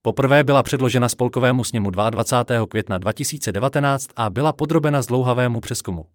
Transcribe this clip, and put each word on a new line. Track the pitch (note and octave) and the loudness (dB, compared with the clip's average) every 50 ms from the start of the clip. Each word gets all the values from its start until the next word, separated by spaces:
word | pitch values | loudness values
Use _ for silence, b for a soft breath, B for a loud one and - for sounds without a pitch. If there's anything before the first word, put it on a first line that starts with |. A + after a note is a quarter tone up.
Poprvé | _ A2+ - - C3 C3 C#3 D3 D3 | _ -4 0 0 2 4 6 4 6
byla | B2+ C#3+ C3+ A#2+ | 6 4 4 4
předložena | - - B2 C3 B2 G#2+ B2 B2 A#2 | 2 0 0 0 2 2 2 0 0
spolkovému | - - B2 B2 B2 C3 B2 B2 B2 B2+ A2+ | 0 -2 -2 -2 0 0 2 2 2 2 -2
sněmu | - - A2+ G2+ G2+ | -2 -2 -2 -2 -2
dvaadvacátého | F2+ F#2+ G#2 A2+ A2 G#2+ A2+ - C3 B2 A#2 - B2 A#2 A2 | 0 0 0 0 0 -2 -2 0 0 0 0 0 0 -2 -2
května | G2+ - A2 G#2 - A#2 | -2 -2 -4 -2 -2 -4
dva | F#2 F#2 G#2 A2 | -4 -2 -4 -4
tisíce | - C#3+ - - C#3+ - A2+ | -4 -6 -8 -6 -6 -6 -4
devatenáct | F2 G2+ A#2 C#3 - D3 C#3 C#3 C#3 C3+ C3+ - - | -4 -2 -2 0 0 0 0 0 0 -2 -4 -10 -6
a | - A2+ G#2+ | -4 -4 -2
byla | F2+ G#2+ C#3+ D#3 D3 | 0 0 0 0 0
podrobena | - D#3 D3+ D#3+ D#3+ D3 D3+ C#3+ C#3 | 0 -2 0 2 2 2 2 0 0
zdlouhavému | B2 - B2 C3 B2+ B2+ B2 B2 B2 B2 A#2 A#2 | 0 0 0 0 2 2 2 2 2 0 0 -2
přezkumu. | - - A#2+ - - - F#2 E2 D#2 _ | -4 -6 -8 -6 -6 -6 -8 -8 -10 _